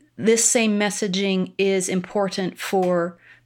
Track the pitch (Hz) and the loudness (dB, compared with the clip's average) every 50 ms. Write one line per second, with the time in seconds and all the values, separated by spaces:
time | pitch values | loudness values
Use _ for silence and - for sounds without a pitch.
0 | _ _ _ - - 226 226 226 - - - 240 226 214 208 202 208 202 196 - | _ _ _ -2 2 2 4 4 4 2 2 2 2 2 2 2 0 -2 -2 -2
1 | 214 202 175 196 196 196 190 185 185 - - - 196 196 196 190 185 190 190 185 | -4 -2 -2 -2 0 0 0 0 -2 -2 -2 -2 0 2 2 0 0 -2 -2 -4
2 | 180 - - 208 196 185 - 202 185 170 - - - - 202 190 180 180 180 175 | -4 -2 -2 -2 -2 -2 -2 -4 -6 -6 -6 -8 -6 -2 0 0 2 2 2 0
3 | 170 180 175 - - - - _ _ | 0 -2 -6 -12 -20 -20 -20 _ _